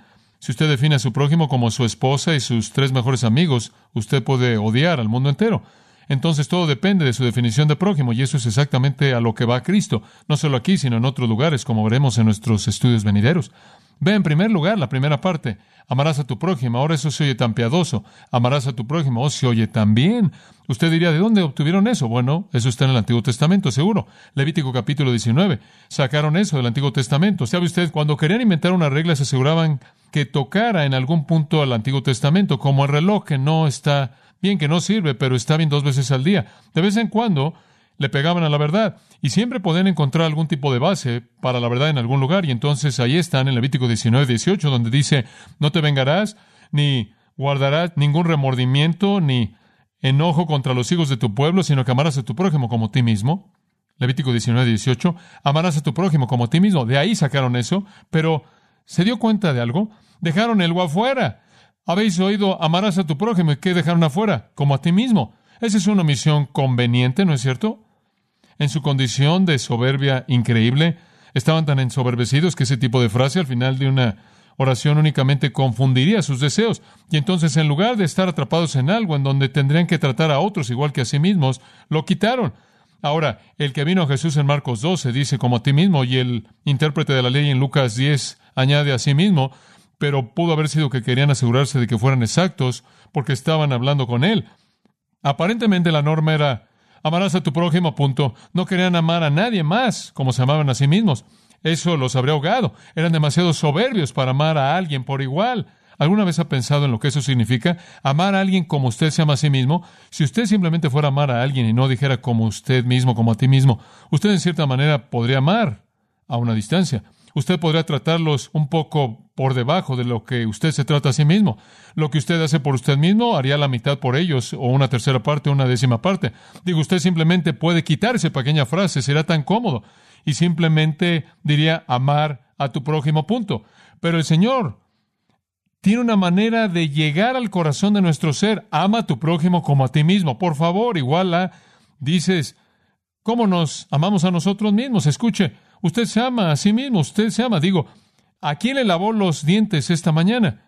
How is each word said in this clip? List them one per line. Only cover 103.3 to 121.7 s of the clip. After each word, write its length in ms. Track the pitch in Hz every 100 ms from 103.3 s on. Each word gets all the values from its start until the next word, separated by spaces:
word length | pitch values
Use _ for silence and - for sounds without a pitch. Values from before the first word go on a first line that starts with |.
| 139 175
soberbios 580 | 151 156 147 247 226 147
para 200 | - 131
amar 260 | 131 156 156
a 180 | 135 165
alguien 300 | 180 143 123
por 160 | 139
igual. 460 | 135 143 226 247 - _ _ -
¿Alguna 280 | 147 208 190
vez 140 | 165
ha 100 | 160
pensado 340 | 135 117 147
en 80 | 143
lo 80 | 113
que 80 | 143
eso 140 | 143
significa? 560 | 131 131 110 123 170 175 - -
Amar 340 | 139 143 190 196
a 60 |
alguien 240 | 196 185 165
como 240 | 147 131
usted 220 | 113 160
se 100 | 147
ama 140 | 156 139
a 20 |
sí 120 | 151
mismo. 360 | 139 127 170 - - -
Si 160 | - 143
usted 200 | - 233
simplemente 440 | 208 175 165 156
fuera 180 | 131 147
a 40 |
amar 200 | 139 143
a 100 | 120
alguien 240 | 131 135 113
y 60 |
no 160 | 117 135
dijera 320 | 131 139 127
"como 240 | - 117
usted 400 | 110 98 - 127
mismo, 320 | 123 127 127 113
como 160 | 117
a 40 | 113
ti 120 | 131
mismo", 320 | 135 131 113 - - -
usted 200 | 151 208
en 100 | 196
cierta 240 | 175 165 147
manera 440 | 127 147 147 -
podría 280 | 123 117 135
amar 480 | 135 214 214 104 _ _ _ _ -
a 80 | 123
una 180 | 120
distancia. 500 | 110 104 165 180 107 - _ _ -
Usted 240 | - 180
podrá 240 | 165 156
tratarlos 680 | 160 143 160 165 160 139 -
un 160 | 156 147
poco 600 | 165 151 156 131 107 _ -
por 200 | 131 127
debajo 400 | 120 175 - 127
de 80 |
lo 200 | 123 120
que 220 | - 123 113
usted 260 | 104 160
se 140 | 147 131
trata 240 | 147 139
a 40 |
sí 120 | 127 147
mismo. 320 | 190 196 110 -